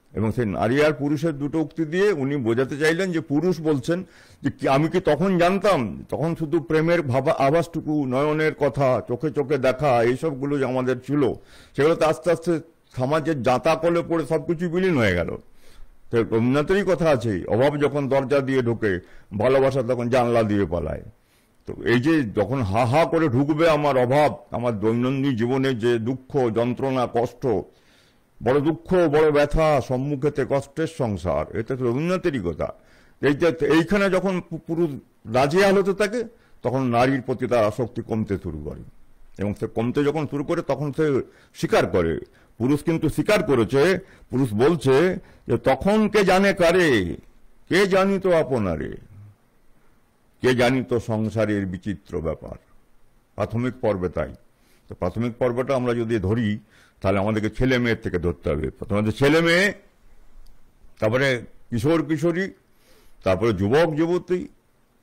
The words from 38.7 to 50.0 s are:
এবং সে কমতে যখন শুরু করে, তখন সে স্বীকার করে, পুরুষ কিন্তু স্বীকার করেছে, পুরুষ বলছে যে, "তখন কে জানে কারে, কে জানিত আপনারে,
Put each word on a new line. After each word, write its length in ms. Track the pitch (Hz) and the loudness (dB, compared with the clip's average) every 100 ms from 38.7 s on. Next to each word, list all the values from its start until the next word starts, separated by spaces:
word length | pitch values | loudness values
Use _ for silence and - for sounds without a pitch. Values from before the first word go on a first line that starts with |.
| - - - - - - - | -12 -16 -20 -20 -20 -16 -6
এবং 160 | 101 | -6
সে 140 | 95 110 | -4 -6
কমতে 360 | 113 120 127 | -4 -2 0
যখন 240 | 143 156 143 | 0 0 -4
শুরু 160 | 143 | -6
করে, 180 | 135 165 | -4 -4
তখন 300 | - 131 147 | -4 -4 -4
সে 300 | 131 156 131 - - _ | -2 0 0 -4 -14 _
স্বীকার 320 | - 170 208 117 | -8 0 2 2
করে, 340 | 98 82 78 - _ _ - | 0 0 -2 -8 _ _ -4
পুরুষ 260 | 123 147 | -2 0
কিন্তু 260 | - 160 151 | 0 -2 -2
স্বীকার 340 | - 151 208 | -2 0 0
করেছে, 560 | - 127 101 135 165 180 - - - | 2 0 2 2 2 0 -6 -20 -6
পুরুষ 240 | 123 131 | -2 -2
বলছে 640 | 104 143 170 131 131 180 185 - - - | 2 2 2 2 4 2 -2 -10 -14 -4
যে, 100 | 120 | -2
"তখন 520 | 135 139 196 214 208 | 0 0 2 2 2
কে 160 | 214 190 | 2 4
জানে 280 | 185 196 | 4 2
কারে, 640 | 190 170 180 165 117 85 - - - - - - | 4 4 4 4 2 0 -8 -14 -20 -20 -18 -2
কে 180 | 170 196 | 2 4
জানিত 400 | 190 196 196 190 | 2 2 2 2
আপনারে, 720 | 165 147 127 95 78 60 50 - - - _ _ _ _ - _ _ | 2 2 0 -2 -4 -6 -10 -18 -20 -20 _ _ _ _ -20 _ _